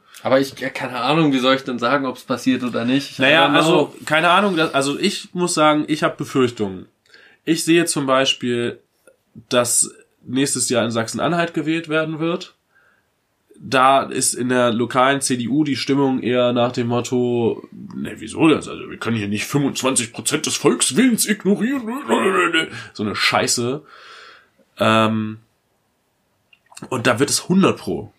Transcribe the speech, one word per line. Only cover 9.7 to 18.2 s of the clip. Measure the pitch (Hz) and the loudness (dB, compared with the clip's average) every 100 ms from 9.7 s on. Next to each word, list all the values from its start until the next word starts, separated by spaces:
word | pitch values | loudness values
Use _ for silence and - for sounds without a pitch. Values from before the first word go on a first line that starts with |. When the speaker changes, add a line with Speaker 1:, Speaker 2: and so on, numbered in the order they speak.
| - - - _ _ - | 0 -2 -6 _ _ -6
Speaker 2:
nächstes | 127 139 131 - | -2 0 0 0
Jahr | 120 117 | 0 0
in | |
Sachsen-Anhalt | 117 113 117 131 170 170 | -2 -4 -2 -2 0 -2
gewählt | 170 151 165 160 | -2 -2 -4 -2
werden | 156 156 156 | -4 -2 -4
wird. | 165 175 - _ _ _ _ _ _ _ _ _ _ - | -4 -4 -8 _ _ _ _ _ _ _ _ _ _ -20
Da | - 131 131 135 | -2 4 6 4
ist | - - 127 | 2 -2 -4
in | - 123 | -2 0
der | 127 120 | 2 2
lokalen | 110 123 131 131 139 | 0 -2 2 2 2
C | - 127 | 0 -2
D | 117 | 0
U | 139 | 0
die | 147 127 | 0 -2
Stimmung | - 139 139 131 | -2 0 2 0
eher | 110 123 123 | 0 2 2
nach | 123 120 | 2 0
dem | 123 120 | 0 -2
Motto, | 120 120 127 123 120 113 - - - - 65 | -2 0 0 0 0 0 -2 -8 -18 -14 -10
„Ne, | 71 | -10
wieso | - | -10